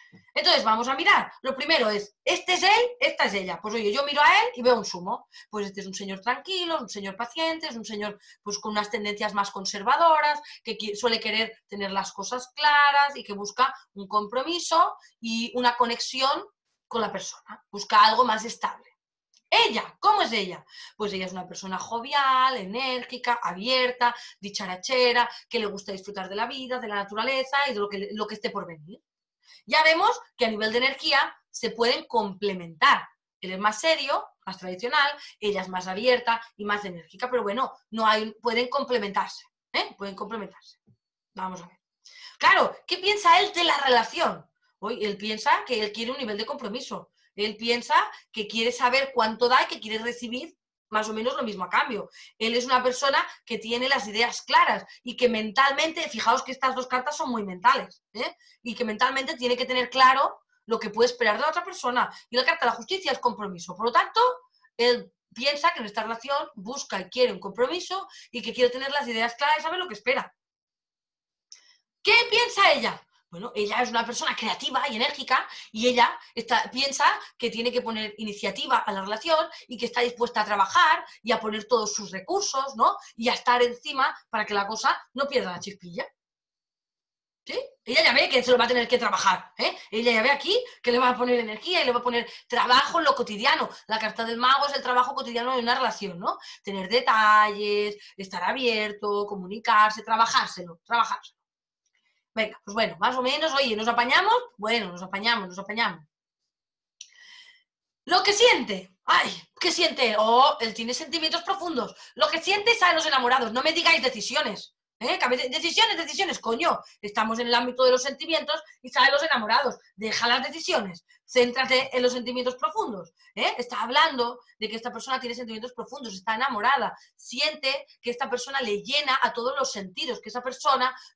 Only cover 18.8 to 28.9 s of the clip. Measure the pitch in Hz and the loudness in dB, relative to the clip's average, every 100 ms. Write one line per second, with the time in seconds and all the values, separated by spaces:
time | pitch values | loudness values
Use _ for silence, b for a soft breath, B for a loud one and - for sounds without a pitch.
18.8 | _ _ _ _ _ _ _ 427 440 220 | _ _ _ _ _ _ _ 2 4 0
19.8 | - - 392 415 320 220 190 160 - B | -6 0 2 4 2 0 -4 -8 -16 B
20.8 | B _ 202 190 185 185 175 170 190 185 | B _ -6 -6 -8 -10 -12 -14 -8 -8
21.8 | - 233 254 285 269 262 262 247 185 233 | -6 -8 -2 0 4 4 2 0 -6 -4
22.8 | 262 254 240 247 247 240 165 180 226 254 | -4 -4 -8 -6 -2 -2 -2 -6 0 2
23.8 | 254 247 240 240 B B 196 202 190 185 | 2 2 0 0 B B -12 -8 -8 -8
24.8 | - 254 247 240 233 B B 226 208 196 | -2 2 4 4 0 B B -4 -4 -6
25.8 | - 190 208 202 185 202 240 269 254 247 | -10 -12 -10 -10 -8 -6 -6 -6 -8 -8
26.8 | 226 202 202 208 240 262 262 277 285 208 | -4 -6 -4 -4 -2 -2 0 0 0 -2
27.8 | 202 202 202 208 214 214 208 190 175 160 | -4 -4 -8 -6 -6 -6 -6 -6 -10 -14
28.8 | 151 | -18